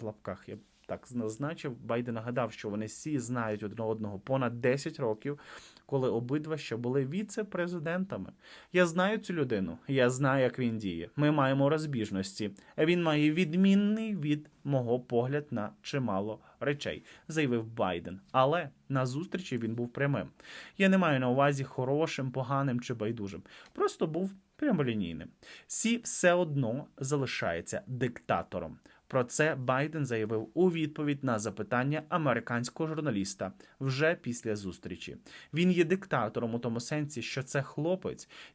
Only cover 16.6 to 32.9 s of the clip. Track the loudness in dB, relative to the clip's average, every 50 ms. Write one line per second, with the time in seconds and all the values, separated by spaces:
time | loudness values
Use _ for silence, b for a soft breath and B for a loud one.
16.6 | -2 -2 -2 -2 -2 -6 -6 -6 B B B B B B 0 0 2 2 2 0
17.6 | 0 -2 -2 0 0 0 0 -2 -4 -6 -10 -12 -10 _ 2 4 4 4 4 0
18.6 | -2 -4 -10 _ _ -2 0 0 0 0 -2 -4 -6 -4 -6 -6 -6 -4 -4 -4
19.6 | -2 -2 -2 -4 -4 -4 -2 -2 0 0 0 0 -2 -6 -10 _ B B B B
20.6 | B B B B 4 6 6 6 6 4 4 4 4 2 4 6 6 4 4 2
21.6 | -2 -6 -4 -4 -2 0 2 2 2 0 0 -2 -4 -4 -2 -4 -2 -2 0 0
22.6 | 2 2 0 0 -2 -4 -4 -2 -2 -2 -2 -4 -6 -8 -8 -10 -14 B B B
23.6 | B B B -2 -2 -2 0 0 -2 -2 0 -2 -2 -4 -6 -8 _ _ _ -2
24.6 | 0 2 2 2 2 2 0 0 -2 -2 -4 -8 -10 -12 -16 _ B B B B
25.6 | B B -4 -2 0 2 0 0 0 -2 0 4 6 6 6 6 4 0 0 0
26.6 | 0 0 0 -4 -6 -10 -10 -8 -4 -2 0 0 0 -2 -2 -4 -2 -2 -2 -4
27.6 | -4 -6 -6 -8 -6 -6 -6 -2 -2 -2 -4 -4 -2 0 0 0 0 -2 -6 -6
28.6 | -6 -6 -10 -14 B B B B B B 0 0 0 0 0 0 2 2 0 -2
29.6 | 0 0 0 2 0 -2 -2 -2 -2 -2 0 -2 0 0 -2 -2 -4 -2 2 4
30.6 | 4 4 4 2 -2 -2 -2 -2 -2 -2 -2 0 0 0 0 0 0 -2 -4 -4
31.6 | -4 0 0 0 2 2 0 -2 -2 -2 -2 0 2 2 2 2 0 -2 -2 -2
32.6 | -2 -4 -4 -4 -4 -4